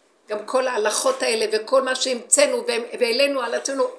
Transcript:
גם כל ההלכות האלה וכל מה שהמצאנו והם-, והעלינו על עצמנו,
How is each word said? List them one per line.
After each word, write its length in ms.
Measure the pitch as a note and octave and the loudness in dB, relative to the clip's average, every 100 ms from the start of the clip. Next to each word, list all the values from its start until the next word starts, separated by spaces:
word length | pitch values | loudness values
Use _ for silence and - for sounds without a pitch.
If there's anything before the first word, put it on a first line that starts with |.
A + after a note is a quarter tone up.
| _ _ - | _ _ -10
גם 180 | G#3 - | -8 -2
כל 220 | A3+ B3+ | -2 0
ההלכות 540 | A3+ G#3+ G#3 C4+ B3+ | 0 0 2 0 0
האלה 240 | B3+ A3 G#3+ | 0 0 0
וכל 300 | G#3+ - C4 | -2 2 2
מה 120 | B3+ | 2
שהמצאנו 720 | B3+ C4 A#3 - C#4 C#4 A#3+ A#3 | 0 -2 -2 0 4 4 2 -2
והם-, 180 | A#3 A#3+ A3+ | -4 -4 -2
והעלינו 400 | A#3 B3 C#4 C4+ | 0 2 2 0
על 140 | A#3 | -2
עצמנו, 300 | B3 - C#4 B3 | -2 -2 -2 -2